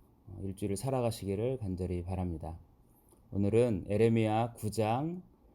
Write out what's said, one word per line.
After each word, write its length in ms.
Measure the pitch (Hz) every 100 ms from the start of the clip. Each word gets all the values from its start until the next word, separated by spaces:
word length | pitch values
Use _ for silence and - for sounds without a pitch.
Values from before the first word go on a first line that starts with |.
| - _ -
어, 120 | 95
일주일을 340 | 98 92 101 98
살아가시기를 800 | 135 131 117 113 95 98 120 131
간절히 460 | 98 90 90 87
바랍니다. 560 | 87 92 90 78 80 80 - - _ _ _ - -
오늘은 540 | 95 101 110 123 95 -
에레미야 640 | 104 113 113 110 110 120
구 180 | - 107
장 520 | 113 107 120 160 180 - _ -